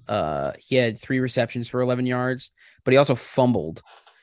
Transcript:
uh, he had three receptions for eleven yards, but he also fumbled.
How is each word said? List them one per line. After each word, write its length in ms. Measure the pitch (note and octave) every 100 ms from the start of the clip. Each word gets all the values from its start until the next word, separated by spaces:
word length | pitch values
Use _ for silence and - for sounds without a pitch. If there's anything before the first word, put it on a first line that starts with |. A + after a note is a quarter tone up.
| -
uh, 460 | G#2 D#2 C#2+ C#2+ -
he 160 | - B2+
had 220 | A#2+ G#2+
three 200 | - C3
receptions 500 | B2+ B2+ A#2 A#2+ A#2+
for 120 | B2+
eleven 260 | B2 B2 B2+
yards, 460 | B2+ B2+ B2+ - _ _ _
but 80 | -
he 60 | C3
also 180 | C#3+ B2
fumbled. 680 | - - B2 G#2+ D#2+ - - - _ _